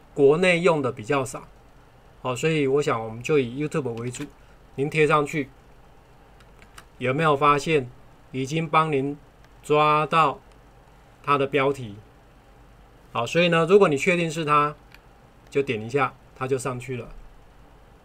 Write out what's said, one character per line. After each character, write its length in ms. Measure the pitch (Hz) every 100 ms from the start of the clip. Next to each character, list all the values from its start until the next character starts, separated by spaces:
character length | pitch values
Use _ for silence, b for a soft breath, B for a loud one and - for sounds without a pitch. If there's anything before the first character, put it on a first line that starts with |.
| -
国 240 | - 139 151
内 240 | 185 170
用 220 | 180 156
的 100 | 127
比 120 | 117
较 200 | 107 143
少， 240 | 123 147 - - - - - - - -
哦， 160 | 127 120
所 140 | 156
以 160 | 160 139
我 160 | 139
想 200 | 147 120
我 60 | 113
们 140 | 113
就 160 | 120 156
以 260 | 123 127
YouTube 260 | 151 165 127 113
为 100 | 120
主。 140 | 123 143 - b b -
您 160 | - 143
贴 160 | 156 151
上 180 | 156
去， 240 | 143 160 131 - - - - - - - - - - - - - - -
有 160 | 123
没 80 | 135
有 140 | 160 139
发 220 | 147 147
现 300 | 165 156 123 - - - -
已 120 | 131
经 240 | 131 160 160
帮 240 | 156 160
您 240 | 139 139 147 - - - -
抓 420 | - 151 151 151
到 360 | 151 165 151 131 - - - - - - - -
它 160 | - 143
的 80 | 139
标 260 | 143 135
题？ 240 | 135 117 101 - - - - - - - - - - -
好， 120 | 117
所 160 | 120 160
以 80 | 175
呢， 160 | 165 165
如 120 | 202
果 100 | 190
你 80 | 139
确 180 | 180
定 160 | 175 165
是 140 | 156
它， 300 | 151 147 147 151 - - - - - - -
就 140 | 139
点 180 | 139 113
一 80 | 113
下， 240 | 139 127 - - -
它 100 | 131
就 120 | 135
上 200 | 139 127
去 200 | 127 123
了。 100 | - - - - - - - - - -